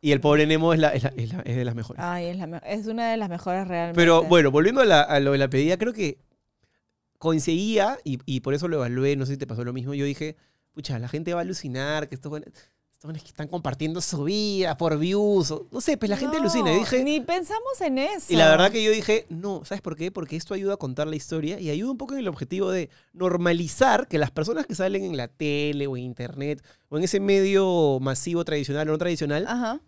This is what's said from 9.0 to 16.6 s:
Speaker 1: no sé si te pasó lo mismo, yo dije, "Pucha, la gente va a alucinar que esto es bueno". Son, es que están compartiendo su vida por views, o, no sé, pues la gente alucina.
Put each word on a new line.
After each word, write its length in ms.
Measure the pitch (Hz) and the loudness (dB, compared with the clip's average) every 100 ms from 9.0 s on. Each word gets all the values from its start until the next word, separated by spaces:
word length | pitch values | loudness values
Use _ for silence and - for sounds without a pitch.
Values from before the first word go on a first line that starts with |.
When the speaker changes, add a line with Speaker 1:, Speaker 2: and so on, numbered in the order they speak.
| 139 | 0
Speaker 1:
no 120 | 143 131 | 0 -2
sé 80 | |
si 40 | 139 | -6
te 80 | 135 | -8
pasó 160 | 113 | -6
lo 100 | 120 | -6
mismo, 220 | 127 127 | -6 -6
yo 100 | 143 | -4
dije, 320 | 143 139 156 156 _ _ _ | -4 -4 -10 -12 _ _ _
"Pucha, 260 | - 139 123 | -16 -8 -8
la 80 | 120 | -6
gente 260 | 147 160 | -8 -4
va 60 | 175 | -4
a 20 | |
alucinar 640 | 175 185 147 127 139 151 147 | -4 -8 -8 -6 -4 -4 -6
que 80 | 135 | -10
esto 120 | 143 | -12
es 20 | |
bueno". 160 | 151 - _ _ _ _ _ | -12 -14 _ _ _ _ _
Son, 140 | 151 160 | -14 -14
es 60 | |
que 60 | - | -16
están 180 | - 151 | -14 -8
compartiendo 520 | 175 156 127 156 165 | -6 -6 -4 -4 -4
su 220 | 175 160 | -4 -4
vida 540 | 143 208 214 196 180 143 | -2 -2 -2 2 0 2
por 200 | 165 151 | 2 2
views, 540 | 170 202 208 202 143 | 2 4 4 4 2
o, 160 | 156 - | -2 -6
no 80 | 254 | -4
sé, 160 | 285 294 | 0 0
pues 120 | 214 | 0
la 80 | 202 | 0
gente 200 | 269 311 | 0 0
alucina. 340 | 247 247 | 2 2